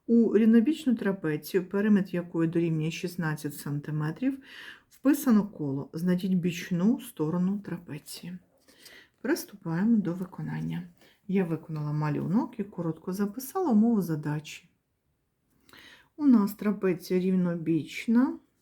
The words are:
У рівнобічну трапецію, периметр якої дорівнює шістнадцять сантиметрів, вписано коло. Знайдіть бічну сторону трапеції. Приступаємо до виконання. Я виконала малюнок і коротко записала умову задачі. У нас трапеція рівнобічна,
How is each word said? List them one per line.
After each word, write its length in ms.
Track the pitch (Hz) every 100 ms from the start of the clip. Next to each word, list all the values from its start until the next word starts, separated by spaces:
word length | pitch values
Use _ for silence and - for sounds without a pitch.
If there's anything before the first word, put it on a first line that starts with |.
| -
У 320 | 233 226 202
рівнобічну 560 | 220 233 226 311 262
трапецію, 760 | 226 202 196 156 151 - 190 180
периметр 460 | 202 214 202 196
якої 340 | 175 175 165 165
дорівнює 420 | 170 170 160 156
шістнадцять 680 | 165 180 180 160 151 147 143
сантиметрів, 840 | 147 143 147 151 151 - 262 269 - - - - _
вписано 600 | _ 262 285 262 214 202
коло. 420 | - 143 139 -
Знайдіть 420 | 160 180 180 185
бічну 680 | 185 170 165 - 170 190 277
сторону 600 | - - 151 175 185 202
трапеції. 760 | 196 175 - 151 - - 175 180 _ _ _ _ - - _ _
Приступаємо 760 | 233 339 - - 165 165 220 233
до 180 | 165
виконання. 760 | 180 180 - 156 156 160 165 180 _ _ _ -
Я 140 | 190
виконала 480 | 170 160 - 151 147
малюнок 680 | 151 151 143 139 202 320 -
і 40 |
коротко 480 | 202 - 165 160 -
записала 580 | 190 202 254 - 381 349
умову 320 | 214 233 220
задачі. 680 | 170 156 151 151 - - _ _ _ _ _ _ _ _ _ _ _ - - - _ -
У 100 | 294
нас 280 | 233 202
трапеція 680 | 202 202 208 190 175 - 185
рівнобічна, 1160 | 185 185 175 170 160 165 139 - - 226 285 330 _ _